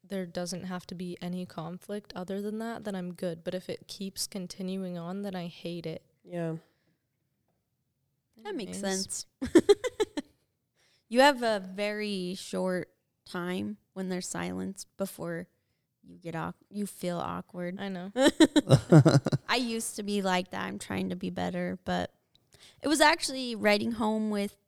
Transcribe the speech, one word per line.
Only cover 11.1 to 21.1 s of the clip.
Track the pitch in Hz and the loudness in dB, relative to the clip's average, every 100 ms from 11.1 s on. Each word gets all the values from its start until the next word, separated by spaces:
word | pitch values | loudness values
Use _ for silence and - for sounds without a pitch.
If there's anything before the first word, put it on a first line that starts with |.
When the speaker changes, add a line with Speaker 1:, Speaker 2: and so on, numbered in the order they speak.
Speaker 3:
You | 233 | 6
have | 277 254 | 8 6
a | 240 208 | 0 -2
very | 190 190 208 208 214 196 180 190 | -4 -4 -4 -2 -4 -2 -4 -6
short | - 185 185 180 - _ _ _ | -6 -2 0 -2 -4 _ _ _
time | - 180 175 185 208 208 _ | -10 -6 -4 -4 -4 -8 _
when | - 185 | -8 -4
there's | 180 180 | -4 -4
silence | 180 175 185 190 190 - _ | -6 -4 -4 -6 -8 -16 _
before | 196 - 170 165 185 _ _ _ _ _ | -8 -6 -8 -8 -10 _ _ _ _ _
you | - 175 | -20 -14
get | 170 | -10
awk-, | 165 165 - _ | -6 -6 -8 _
you | 202 202 | -8 -8
feel | - 180 175 | -6 -6 -4
awkward. | - 175 - 180 175 190 | -4 -6 -10 -10 -8 -8
Speaker 1:
I | 196 | -8
know. | 185 185 | -8 -6
Speaker 3:
<laughs> | 240 277 - 311 302 - 127 - 160 | 4 4 8 6 6 6 4 10 10
Speaker 4:
<laughs> | 143 139 - - - | 12 8 4 -2 2
Speaker 3:
I | 240 | 0
used | 247 226 226 - | 2 -2 -4 -6
to | |
be | 202 202 | -2 0
like | 190 180 185 | 2 0 0
that. | 196 | -6
I'm | 196 202 | -8 -8
trying | - 190 190 | -6 -4 -2